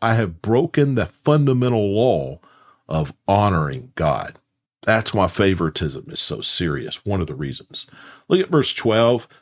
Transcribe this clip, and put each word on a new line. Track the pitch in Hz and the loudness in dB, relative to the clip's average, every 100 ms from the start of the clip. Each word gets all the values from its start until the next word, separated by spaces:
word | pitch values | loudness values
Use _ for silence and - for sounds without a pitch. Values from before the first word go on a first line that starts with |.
I | 113 | 0
have | 113 98 82 | 2 0 -4
broken | 101 120 165 - 139 | 0 2 2 2 2
the | 123 90 | 2 -2
fundamental | _ - 151 139 127 123 113 101 104 | _ 2 4 4 2 2 2 0 2
law | 123 85 65 78 _ _ _ _ - | 2 0 -2 -12 _ _ _ _ -6
of | 80 71 - - | -4 -4 -6 0
honoring | 101 104 85 76 65 64 - | 2 2 2 -2 -6 -10 -4
God. | 78 62 - - _ _ _ _ | -2 -2 -6 -16 _ _ _ _
That's | - 110 110 104 | 0 0 0 0
why | 90 | 0
favoritism | - 98 87 82 - 78 65 - | 2 2 2 -2 -4 -6 -8 -12
is | - | -10
so | - 73 | -8 -8
serious, | - - 85 69 - - | -6 -4 -4 -4 -8 -10
one | 101 95 | -6 -4
of | 78 | -4
the | 69 | -8
reasons. | 69 - - - - - - - - | -8 -10 -14 -18 -18 -20 -20 -12 0
Look | 185 | 0
at | 185 | 2
verse | 160 127 | 0 0
twelve. | - 117 110 117 120 - _ | -2 0 4 4 2 -2 _